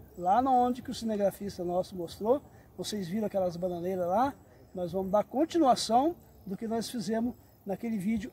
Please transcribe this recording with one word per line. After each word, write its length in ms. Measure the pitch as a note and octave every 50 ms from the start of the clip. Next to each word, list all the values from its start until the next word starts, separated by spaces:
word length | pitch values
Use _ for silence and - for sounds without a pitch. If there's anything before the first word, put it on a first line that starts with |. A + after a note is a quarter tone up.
| - - -
Lá 240 | F#3 F3 F3+ G3 A#3+
na 100 | C4 C4+
onde 300 | C4 B3 B3 B3 B3 B3
que 100 | - -
o 40 | A#3
cinegrafista 680 | - A3+ A3+ A3 G3+ G3+ F#3+ - - G3+ G3 - - F3
nosso 320 | F3 F3 F3+ F3+ - G3
mostrou, 460 | F3+ E3+ E3 - - G3 G#3+ C4 D4 - - - - - - -
vocês 300 | - F3 - G#3+ G#3 F#3
viram 200 | D#3+ F3+ A3+ G#3+
aquelas 280 | G3 - G3 F#3 F3+ E3
bananeiras 500 | F3 F3+ F#3 F3+ E3+ E3+ F#3 F#3+ F#3 F3
lá, 260 | E3+ F#3 G#3+ B3+ C#4 C4+ - - - - - - - -
nós 160 | F#3 F3+ E3+
vamos 180 | D#3+ F#3+ F#3+ F#3
dar 120 | F#3+ G#3 G3+
continuação 920 | - - B3+ D#4+ D#4+ - E4+ D#4 B3+ A3+ - - - A3 B3 C#4 E4 F4 - - - - - -
do 120 | F#3+ G3
que 100 | - A#3
nós 220 | A3 A3+ A#3 G#3 -
fizemos 440 | - B3 E3+ F#3+ A3+ A3+ A3+ B3 G#3+ - - - - - -
naquele 320 | G3+ F#3+ - - A#3 A3+
vídeo 320 | G#3 E3+ G#3+ A3+ A3 F#3+ B3+